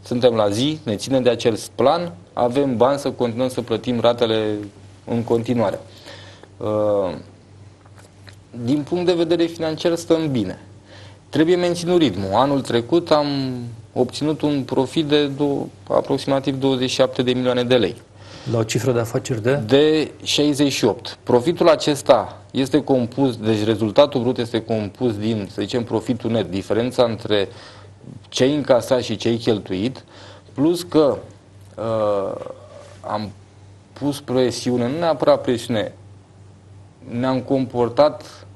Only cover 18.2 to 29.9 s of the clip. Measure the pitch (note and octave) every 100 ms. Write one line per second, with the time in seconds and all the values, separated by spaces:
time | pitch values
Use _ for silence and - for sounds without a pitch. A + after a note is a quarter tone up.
18.2 | - - - A#2 A2+ A#2+ A2+ A#2+ A2+ C3+
19.2 | - A#2+ A2 C#3+ G#2+ C#3 D3+ D#3 C#3 -
20.2 | - - D3 C3+ C#3+ - A#2+ F#2+ - -
21.2 | - B2 B2 F3 F3 D3+ - C#3+ - B2
22.2 | G2 - - B2 C3+ D3+ - C3+ A#2+ B2
23.2 | C#3 A2 G#2+ A2 G#2 A2 A2 G2 C#3+ C3
24.2 | A#2+ B2 A#2 A2+ A2 A2+ G#2 - B2+ G#2
25.2 | G#2+ A2+ F#2+ - G2+ B2+ A2+ A2+ - A#2
26.2 | A2+ A2+ F2+ F#2+ F2+ G#2 B2 B2 A#2+ A2
27.2 | G2 G#2 F#2+ - - - - - - -
28.2 | - - B2+ D3 B2+ B2 G#2+ B2+ A2+ G#2+
29.2 | A#2 A#2 A#2 G#2+ F2+ F#2+ A2